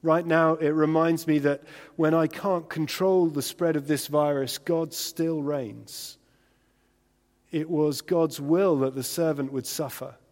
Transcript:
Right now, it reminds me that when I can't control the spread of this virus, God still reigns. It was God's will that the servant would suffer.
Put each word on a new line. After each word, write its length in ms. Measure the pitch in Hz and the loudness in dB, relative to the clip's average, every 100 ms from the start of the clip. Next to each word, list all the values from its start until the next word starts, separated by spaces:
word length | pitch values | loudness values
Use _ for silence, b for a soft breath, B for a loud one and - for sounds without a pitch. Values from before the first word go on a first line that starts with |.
Right 220 | 165 160 170 | 4 2 4
now, 300 | 160 160 160 | 4 4 4
it 140 | 156 | 0
reminds 580 | 156 151 160 165 165 160 | 2 2 4 2 2 2
me 120 | 151 | 2
that 240 | 143 143 - B B B | 2 -2 -6 B B B
when 180 | 156 | 2
I 120 | 160 160 | 4 2
can't 420 | - 202 180 160 | -2 -2 -2 -2
control 600 | 160 151 - 190 185 170 | -6 -4 0 2 4 2
the 160 | 147 | 0
spread 320 | 135 - 170 156 | -6 -2 0 0
of 120 | 139 | 0
this 200 | 147 - | -2 0
virus, 500 | 147 147 143 135 - | 0 2 0 -2 -6
God 360 | - 165 160 | -2 -2 -2
still 480 | - - - 165 160 | -6 -10 -4 -2 -2
reigns. 760 | 143 147 120 113 110 - - - _ _ _ _ _ _ _ _ _ _ _ _ _ | -2 -4 -6 -10 -16 -16 -16 -18 _ _ _ _ _ _ _ _ _ _ _ _ _
It 180 | 165 156 | -6 -2
was 320 | 165 151 139 | 0 0 -2
God's 380 | - 175 165 135 | -2 0 2 -2
will 360 | 143 165 196 151 | 0 2 4 2
that 160 | 135 135 | 0 -2
the 80 | |
servant 480 | 123 - 165 143 139 | -6 -2 0 0 -2
would 160 | 139 123 | -4 -6
suffer. 480 | - 147 - 135 - _ | -6 -8 -8 -14 -16 _